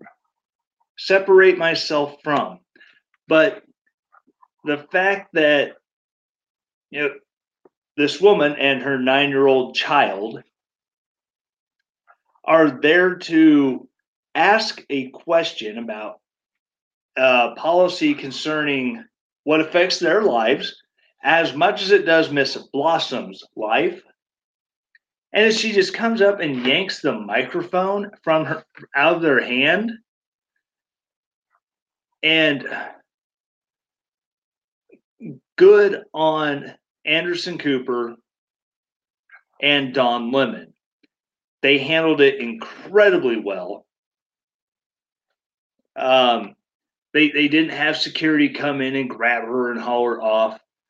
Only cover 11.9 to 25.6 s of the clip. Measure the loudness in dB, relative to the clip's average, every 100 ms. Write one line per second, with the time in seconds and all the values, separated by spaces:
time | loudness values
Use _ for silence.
11.9 | _ _ _ _ _ 0 4 4 2 2
12.9 | 2 2 -2 -2 4 6 6 2 -2 -12
13.9 | _ _ _ _ 0 2 2 -2 -10 -8
14.9 | -8 -8 -14 -2 0 0 -8 -10 -10 -12
15.9 | -12 -14 -16 _ _ _ _ _ _ _
16.9 | _ _ -2 2 2 0 -2 0 2 2
17.9 | 2 -2 -2 -8 -10 -6 -4 -2 -2 -4
18.9 | -6 -16 _ _ _ 0 0 2 0 0
19.9 | 0 0 2 2 0 0 -2 -4 -14 _
20.9 | _ _ _ 0 0 0 0 -2 0 2
21.9 | 2 4 2 2 -2 -2 -6 -8 -2 0
22.9 | 0 -2 -8 -10 -16 -20 -10 -4 -2 -2
23.9 | -6 _ _ _ _ _ _ _ _ _
24.9 | _ _ _ _ 0 0 0